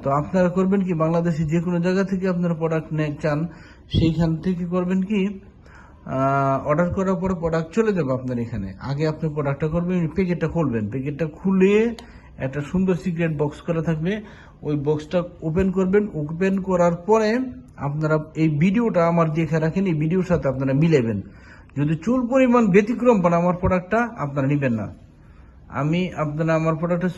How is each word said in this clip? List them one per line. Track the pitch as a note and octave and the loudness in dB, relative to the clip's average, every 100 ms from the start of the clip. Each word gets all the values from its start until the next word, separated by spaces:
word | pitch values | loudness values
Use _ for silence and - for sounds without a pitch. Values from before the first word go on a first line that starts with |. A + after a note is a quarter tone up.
তো | C#3 | 0
আপনারা | C#3 D3 F#3 F3+ | -2 0 2 2
করবেন | F3+ F#3+ G3+ | 2 2 2
কি, | F#3 | 0
বাংলাদেশে | E3 D#3+ E3+ E3+ D#3 | 0 2 2 0 0
যে | D#3+ E3+ | 0 0
কোনো | E3+ F3 | 0 0
জায়গা | F3 F#3 | 2 0
থেকে | F#3+ F#3+ F#3 | 0 0 0
আপনারা | F3 F3 | 0 0
প্রোডাক্ট | E3 D#3+ D#3+ D#3 | 0 0 -2 -2
নে-, | D3+ D3+ C#3+ | -2 -2 -2
চান, | E3 D3 E3+ - - - - - | -2 -2 -4 -8 -20 -20 -4 2
সেইখান | E3 D#3+ E3 D#3+ | 2 2 0 0
থেকে | F#3 F3 F3 | -2 -2 -2
করবেন | F3+ F3+ F#3+ | -2 0 -2
কি, | F#3 G#3+ G3 | 0 0 -2
আহ, | G3 - - - - - - - C3+ C3+ C#3 C3+ C3+ - | -4 -14 -20 -20 -20 -20 -18 -8 0 2 2 2 0 0
অর্ডার | D3+ F3 | 0 0
করার | F#3 F#3+ F#3 | 0 0 0
পরে | F#3 | -2
প্রোডাক্ট | F3+ E3 D#3+ D#3+ - | -2 -2 -2 -2 0
চলে | A3+ | 2
যাবে | F#3+ C3+ | 0 0
আপনার | B2+ B2 B2 | -2 -2 -4
এখানে। | A2+ A2 F#2+ F#2+ | -4 -6 -8 -10
আগে | A#2 C#3+ D#3 | -6 -2 -2
আপনি | D3+ D#3+ | -2 -4
প্রোডাক্টটা | D3 C#3 C3+ D#3 | -4 -4 -2 -2
করবেন, | E3 F3 F#3 D#3+ - | -2 -2 -2 -2 -2
প্যাকেটটা | F#3 E3+ D#3+ | -2 -2 -2
খুলবেন, | E3 D3 A#2 G#2 | 0 0 0 -4
প্যাকেটটা | C3 C3+ C#3+ D#3+ | -4 -6 -4 -6
খুলে | - F#3+ F#3+ F#3+ G#3 A#3 A3+ - - - - | -4 0 4 4 4 2 -2 -12 -20 -20 -8
একটা | C3 C#3 | -6 -6
সুন্দর | D3 F#3 F#3+ F3+ | -4 0 0 0
সিক্রেট | F#3+ E3 E3+ D3+ | -2 -2 -2 0
বক্স | D3 - | -2 -4
করা | - E3 | -4 -2
থাকবে। | D#3 D#3 D#3+ G#3+ G#3 - - - | -2 -2 -2 -4 -8 -18 -20 -12
ওই | D3 D3 C#3 | -4 -2 0
বক্সটা | D3+ - F3+ E3+ - | -2 -2 -2 -2 -6
ওপেন | D#3+ D#3+ F#3+ | -4 0 0
করবেন, | F#3 F#3 G3+ G#3 | 0 2 2 2
ওপেন | D#3 D3 E3 F#3+ G3 | -2 -6 -2 0 0
করার | F#3 F3+ F3 E3+ - | 0 2 2 2 2
পরে | A3 G#3+ A#3 C4 - - - | 2 4 0 -2 -8 -18 -8
আপনারা | C#3+ D3+ D#3 D#3 D3+ - | -6 -2 0 0 -2 0
এই | D#3+ | 0
ভিডিওটা | C#3+ F3+ G3 A#3 F3 E3+ | 2 2 2 2 2 2
আমার | E3+ D#3+ | 2 2
দেখে | D3+ D#3+ D#3+ | 0 0 0
রাখেন, | D#3+ F#3 G3 | 0 0 0
এই | |
ভিডিওর | D#3+ D#3 F#3 | 0 0 0
সাথে | F3+ E3 C#3+ | 2 0 0
আপনারা | B2+ C3+ | -2 0
মিলাইবেন। | C3+ E3 D3+ A#2 G2+ - - - - - - | 2 4 4 2 -2 -6 -14 -20 -20 -12 -4
যদি | D3 D#3 - | -2 -2 0
চুল | C4 A#3 | 0 2
পরিমাণ | C4+ B3+ A#3+ A3+ | 4 4 4 6
ব্যতিক্রম | F3+ G#3+ B3 B3 A3+ | 4 4 2 4 4
পান | F3 | 4
আমার | E3+ F3 F3 | 2 2 0
প্রোডাক্টটা, | F#3 F#3 F3+ G#3+ A#3 A#3 | 0 0 0 0 0 -4
আপনারা | C#3+ C#3 C3+ | -6 -2 0
নেবেন | D3 C3+ | 0 0
না। | A2+ G2 - - - - - - - - | -2 -4 -12 -20 -20 -20 -20 -20 -20 -10
আমি | A#2+ D3 E3+ F#3 - | -4 -2 0 -2 -4
আপনারা | D3+ D3 D#3+ D#3+ | -6 -2 0 0
আমার | D#3+ D#3+ | 0 -2
প্রোডাক্টটা | E3+ F3 F3+ | -2 -2 -2